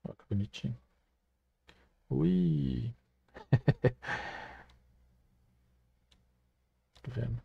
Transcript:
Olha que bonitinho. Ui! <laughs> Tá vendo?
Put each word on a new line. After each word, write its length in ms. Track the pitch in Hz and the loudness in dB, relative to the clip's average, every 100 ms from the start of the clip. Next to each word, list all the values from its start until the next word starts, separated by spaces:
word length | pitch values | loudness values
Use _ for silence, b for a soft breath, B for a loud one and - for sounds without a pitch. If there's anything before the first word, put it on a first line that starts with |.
Olha 120 | - - | -10 -12
que 100 | - | -2
bonitinho. 480 | 101 101 - 131 120 _ _ _ _ _ _ _ _ - b b _ _ | -2 -2 -4 -6 -6 _ _ _ _ _ _ _ _ -20 b b _ _
Ui! 840 | 135 165 180 175 151 135 127 120 - _ _ _ - - | 2 4 4 4 2 0 -2 -4 -8 _ _ _ -20 2
<laughs> 440 | 123 - - 120 - B B B B B B B - _ _ _ _ _ _ _ _ _ _ _ _ _ _ _ _ _ _ _ _ _ _ | 4 4 2 0 0 B B B B B B B -20 _ _ _ _ _ _ _ _ _ _ _ _ _ _ _ _ _ _ _ _ _ _
Tá 100 | - | -8
vendo? 300 | 123 120 117 | -4 -2 -4